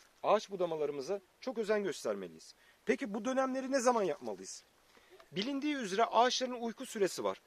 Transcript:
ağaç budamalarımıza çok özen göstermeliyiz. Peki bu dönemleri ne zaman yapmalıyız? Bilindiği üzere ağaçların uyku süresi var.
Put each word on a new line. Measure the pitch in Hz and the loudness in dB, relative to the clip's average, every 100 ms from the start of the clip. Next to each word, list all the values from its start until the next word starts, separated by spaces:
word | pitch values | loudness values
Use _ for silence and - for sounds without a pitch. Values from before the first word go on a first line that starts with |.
| - _ | -20 _
ağaç | 139 208 - | 4 4 2
budamalarımıza | 196 175 160 147 143 131 196 - _ | -2 0 0 -2 -2 -4 -6 -8 _
çok | - 233 | -6 -2
özen | 202 214 | 0 2
göstermeliyiz. | 196 139 127 101 90 80 - - - _ | 0 -2 -2 -2 -4 -12 -20 -20 -20 _
Peki | - 262 254 | 0 0 -2
bu | 214 | -4
dönemleri | 220 262 262 262 262 | -2 0 0 -2 0
ne | 269 | 2
zaman | 240 233 | 4 4
yapmalıyız? | 185 143 120 92 95 - - _ _ - - - - | 2 -2 -6 -8 -10 -14 -18 _ _ -20 -20 -20 -10
Bilindiği | 156 226 277 294 | -6 -4 -2 -2
üzere | 285 208 190 | -2 -2 2
ağaçların | 226 220 247 - 254 247 | 4 6 4 2 -2 -4
uyku | 233 - 254 | -6 -8 -8
süresi | 220 - - | 0 0 2
var. | 104 95 | -2 -2